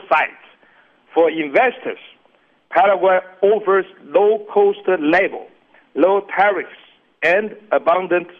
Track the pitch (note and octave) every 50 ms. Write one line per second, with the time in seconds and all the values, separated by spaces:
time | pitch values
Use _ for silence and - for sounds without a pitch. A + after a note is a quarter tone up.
0 | - - D#3+ D#3 C3 - - - - - _ _ _ _ _ _ _ _ _ _
1 | _ _ - D#3 E3+ D#3+ D#3 D#3+ D3+ C#3+ C3+ G#3 C4 B3 - - - A#2+ - -
2 | - - - _ _ _ _ _ _ _ _ _ _ _ - E3 F#3 G3+ G3 F3+
3 | F3 F#3+ F#3 F#3 - - - - G3+ G3 A3 G#3 G#3 F#3 G3 F#3+ F3+ - - -
4 | - C#3+ D3 F#3 G#3 G#3 A3 G#3+ - - - G#3 G3+ G3 G3+ - - F#3+ F#3 E3+
5 | D3 D3+ E3 F#3 G3 - A#2 A#2 - - _ _ _ _ _ _ _ _ _ C3+
6 | D#3+ F#3+ G3+ G3+ G3 - - F3+ G3 G#3 G3 E3 B2 - - - - _ _ _
7 | _ _ _ _ C#3+ E3 F3 G3+ A3 G#3 - - - - - C#3 C#3+ D#3+ E3+ F#3
8 | F#3 E3+ F3 F3 F3 - -